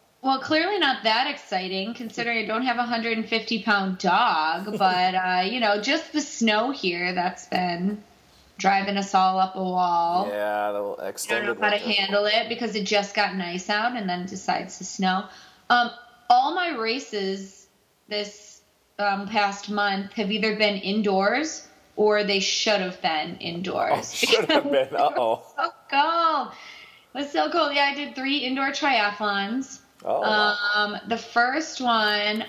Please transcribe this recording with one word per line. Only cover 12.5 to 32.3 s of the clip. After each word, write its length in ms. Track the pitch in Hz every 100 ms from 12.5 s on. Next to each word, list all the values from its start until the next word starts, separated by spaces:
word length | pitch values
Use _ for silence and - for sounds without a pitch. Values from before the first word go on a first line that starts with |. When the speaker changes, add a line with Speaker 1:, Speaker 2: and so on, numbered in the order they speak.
| 233 226 208
Speaker 1:
it 100 | 185
just 280 | 208 196
got 220 | 214 196 190
nice 340 | 175 180 -
out 260 | 208 240 247
and 140 | 190
then 160 | 180 185
decides 540 | 190 - - 185 -
to 40 |
snow. 420 | 185 - 185 190 202 - - - -
Um, 220 | 240 233 - - - -
all 280 | 247 285 359
my 200 | 349 247
races 920 | 220 262 - 208 190 196 196 - _ _ _ _ -
this, 540 | 208 202 - - - _ _ _ -
um, 300 | 202 196 202
past 420 | 220 202 196 208
month 420 | 208 202 196 196
have 180 | 226 196
either 240 | 214 220 208
been 220 | 208 196
indoors 880 | 190 214 202 190 202 254 311 - - - _ -
or 260 | 208 208
they 160 | 202 196
should 420 | 190 - 226 202
have 180 | 185 -
been 380 | 175 156 165 185
indoors. 540 | 170 175 180 - -
Speaker 2:
Oh, 80 | - - - -
should 220 | 453 -
have 220 | 302 285
been. 160 | 139 131
Speaker 1:
<laughs> 40 | -
Speaker 2:
Uh-oh. 480 | - 277 110 113 - 285
Speaker 1:
So 160 | 339 - -
cold. 560 | 277 311 339 330 294 220 - - - - - _
It 40 | 262
was 120 | 285
so 200 | 330 302
cold. 240 | 339 294 285
Yeah, 140 | 285
I 20 |
did 220 | 285 254 262
three 220 | 269 285
indoor 340 | 254 262 269
triathlons. 1080 | 277 294 233 208 208 208 196 202 254 262 - _ _
Speaker 2:
Oh, 180 | - 139
wow. 340 | 214 214 208 208 208 208
Speaker 1:
Um, 220 | 208 202 196
the 100 | 233
first 640 | - 240 247 302 311 -
one, 640 | 247 226 208 208 208